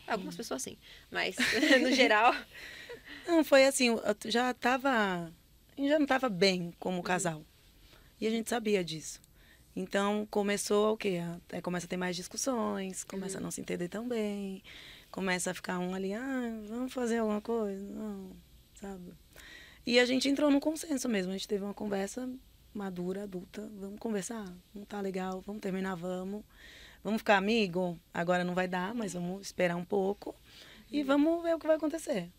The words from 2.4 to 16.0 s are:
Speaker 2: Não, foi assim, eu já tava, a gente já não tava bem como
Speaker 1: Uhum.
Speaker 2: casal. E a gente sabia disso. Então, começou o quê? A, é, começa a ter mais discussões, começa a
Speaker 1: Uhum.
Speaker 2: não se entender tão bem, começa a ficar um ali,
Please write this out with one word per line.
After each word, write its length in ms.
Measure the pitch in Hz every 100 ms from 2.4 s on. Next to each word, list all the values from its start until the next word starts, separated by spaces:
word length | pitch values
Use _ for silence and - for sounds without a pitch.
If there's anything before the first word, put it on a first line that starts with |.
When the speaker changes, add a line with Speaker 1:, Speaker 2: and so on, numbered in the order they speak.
| - - - - - 480 - 294 -
Speaker 2:
Não, 160 | 330
foi 220 | - 269
assim, 240 | 269 - 240
eu 120 | 226 - - 226
já 220 | 233 254
tava, 360 | - 240 262 277
a 420 | 233 196 175 165 - _ - - -
gente 80 | 277
já 100 | 311
não 80 | 277
tava 220 | 262 262
bem 440 | 175 196 180 175 -
como 180 | 185 180
Speaker 1:
Uhum. 60 |
Speaker 2:
casal. 420 | 175 180 165 156 156 _ - - - - - -
E 60 |
a 40 | 220
gente 180 | 226 220
sabia 340 | 240 214 202
disso. 360 | 165 156 - - - - - - -
Então, 520 | 180 185 196 202 208 214
começou 640 | 208 202 202 - 208 214
o 40 | 220
quê? 240 | 202 175
A, 340 | 170 175 - 180
é, 40 |
começa 240 | 175 175
a 40 | 175
ter 80 | 180
mais 180 | 180
discussões, 880 | 180 - 220 277 240 214 202 190 185
começa 340 | - 196 196 180
a 20 |
Speaker 1:
Uhum. 40 |
Speaker 2:
não 80 | 175
se 100 | 180
entender 260 | 185 180 175
tão 200 | 202 240
bem, 560 | 233 208 202 196 190 - - - - -
começa 400 | - 190 180 185
a 20 |
ficar 240 | 180 - 180
um 160 | 180
ali, 220 | 190